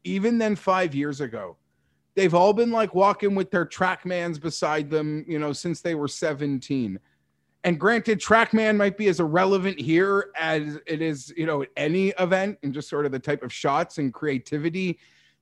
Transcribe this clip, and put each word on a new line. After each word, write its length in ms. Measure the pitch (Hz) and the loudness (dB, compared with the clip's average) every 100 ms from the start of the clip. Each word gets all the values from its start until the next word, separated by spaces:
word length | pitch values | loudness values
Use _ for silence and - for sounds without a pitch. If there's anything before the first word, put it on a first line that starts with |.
even 360 | 175 190 226 233 | -4 0 2 2
than 180 | 220 202 | 0 0
five 380 | 190 185 175 | 0 0 0
years 260 | 139 147 139 | -2 -4 -4
ago. 360 | 127 110 92 - _ _ _ _ _ | -8 -8 -12 -16 _ _ _ _ _
They've 180 | 190 185 | 2 4
all 220 | 175 196 | 6 6
been, 160 | 208 240 | 4 2
like, 240 | 226 202 | 2 0
walking 400 | 180 196 196 202 | 4 4 4 0
with 160 | 196 180 | 0 0
their 160 | 185 160 | -2 -2
TrackMans 760 | - 185 - 180 180 170 156 | 0 0 0 -4 -4 -4 -4
beside 480 | 165 - 156 156 147 | -6 -2 -2 0 0
them, 380 | 156 151 151 - | -2 -2 -6 -6
you 100 | 151 | -4
know, 140 | 151 | -4
since 300 | 143 175 156 | -4 -6 -4
they 120 | 175 | -4
were 140 | 156 143 | -2 -4
seventeen. 920 | - 160 143 147 135 - 135 107 98 _ _ _ _ _ _ | -4 -4 -2 -4 -4 -4 -2 -2 -6 _ _ _ _ _ _
And 140 | 175 156 | -2 2
granted, 420 | 190 233 226 208 | 2 2 0 -2
TrackMan 560 | - 220 226 220 220 208 | 4 4 6 2 4 2
might 200 | 202 202 | 2 2
be 120 | 208 | 0
as 120 | 175 | 2
irrelevant 580 | 156 170 190 196 190 151 | 2 2 4 2 0 -4
here 520 | 131 165 196 196 202 | 2 2 4 0 -2
as 440 | 156 160 156 151 151 160 | -4 -2 -2 -2 -10 -6
it 160 | 156 | -4
is, 320 | 160 139 143 165 | -2 -4 -10 -4
you 80 | |
know, 160 | 160 143 | -2 -2
at 80 | 135 139 | -4 -4
any 340 | 151 180 190 185 | 0 2 0 0
event 360 | 175 190 196 202 | 0 0 0 -4
and 100 | 139 | -6
just 160 | 143 - | -8 -6
sort 160 | 147 | -4
of 80 | 147 | -2
the 60 | 131 | -4
type 240 | 151 139 | -4 -4
of 100 | 123 | -6
shots 460 | - 147 147 143 - | -4 0 0 -2 -4
and 160 | 135 | -4
creativity 840 | - 151 131 - 151 165 185 185 - _ _ _ _ | -2 -4 -4 -4 -4 -2 -2 -4 -4 _ _ _ _